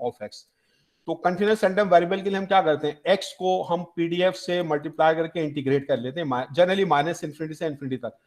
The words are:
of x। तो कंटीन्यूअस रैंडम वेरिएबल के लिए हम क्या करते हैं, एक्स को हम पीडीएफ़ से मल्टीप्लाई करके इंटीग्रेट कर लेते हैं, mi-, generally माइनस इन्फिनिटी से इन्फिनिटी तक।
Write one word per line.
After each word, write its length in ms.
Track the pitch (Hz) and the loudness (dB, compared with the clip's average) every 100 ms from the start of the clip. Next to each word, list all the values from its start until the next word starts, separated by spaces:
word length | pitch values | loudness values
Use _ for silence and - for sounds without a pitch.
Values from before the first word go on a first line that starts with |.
of 240 | 123 - 104 | -8 -8 -14
x। 80 | - _ _ _ _ _ _ - | -16 _ _ _ _ _ _ -10
तो 80 | |
कंटीन्यूअस 500 | 165 180 180 202 214 | -4 -2 0 0 2
रैंडम 240 | 196 190 202 | 2 2 4
वेरिएबल 320 | 175 175 190 | 4 4 -2
के 100 | 190 | -2
लिए 80 | 196 | -4
हम 80 | 190 | 2
क्या 160 | 196 | 2
करते 240 | 160 147 151 | 4 2 -2
हैं, 120 | - 160 | -4 0
एक्स 240 | 196 - | 0 -2
को 300 | - 185 185 | -4 -2 0
हम 200 | 170 175 170 - | -2 -4 -4 -4
पीडीएफ़ 380 | 170 175 180 | -4 0 0
से 280 | 180 - 175 | 0 -2 -2
मल्टीप्लाई 520 | 170 151 156 156 160 | 0 -2 -2 2 2
करके 300 | 160 165 170 | 2 -2 -4
इंटीग्रेट 440 | 156 147 135 139 139 | -4 -4 0 0 0
कर 100 | 131 | -2
लेते 220 | 123 147 | -4 -6
हैं, 60 | 160 | -4
mi-, 280 | 123 131 | -4 -2
generally 320 | 139 180 190 185 | 2 4 4 2
माइनस 380 | 180 170 165 | 2 2 -2
इन्फिनिटी 300 | 160 143 160 | -8 -8 -10
से 120 | 151 165 | -6 -6
इन्फिनिटी 300 | 143 139 127 | -6 -8 -6
तक। 140 | 113 - | -8 -12